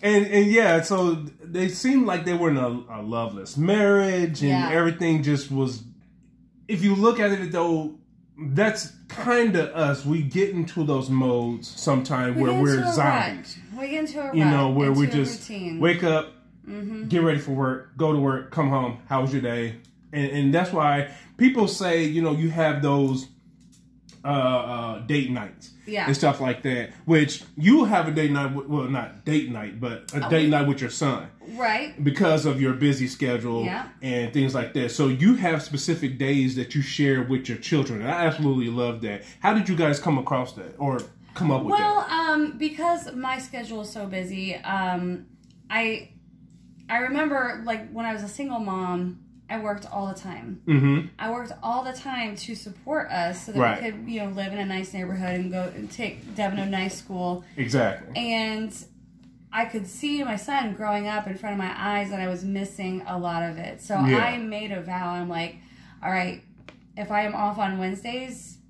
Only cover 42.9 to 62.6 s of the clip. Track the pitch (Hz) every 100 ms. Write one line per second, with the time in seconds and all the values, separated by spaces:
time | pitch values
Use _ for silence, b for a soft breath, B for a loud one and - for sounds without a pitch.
42.9 | 339 - 247 262 262 - 254 214 220 208
43.9 | 226 196 190 180 190 190 170 - 190 185
44.9 | 180 180 175 - - - - - 220 226
45.9 | 220 - - - - - - - - -
46.9 | 233 254 285 302 269 247 220 226 220 -
47.9 | 220 226 214 202 - 277 240 208 185 185
48.9 | 180 180 180 - - - 220 208 202 -
49.9 | 202 196 185 190 151 117 185 - 143 139
50.9 | 143 165 - 220 240 240 - 220 247 254
51.9 | 254 269 254 220 202 - 220 - 185 -
52.9 | 302 - 185 170 180 - 220 240 110 233
53.9 | 214 226 226 202 196 190 202 196 190 190
54.9 | 190 180 185 185 180 185 185 180 - -
55.9 | - 214 - - 208 202 196 196 190 190
56.9 | 185 - 185 180 180 B - 120 131 110
57.9 | 95 - 127 240 226 220 214 220 - -
58.9 | - - - - - - 220 226 226 190
59.9 | - 294 285 262 208 - 277 233 190 214
60.9 | 208 208 208 202 190 214 202 185 - 202
61.9 | 202 202 196 185 180 190 196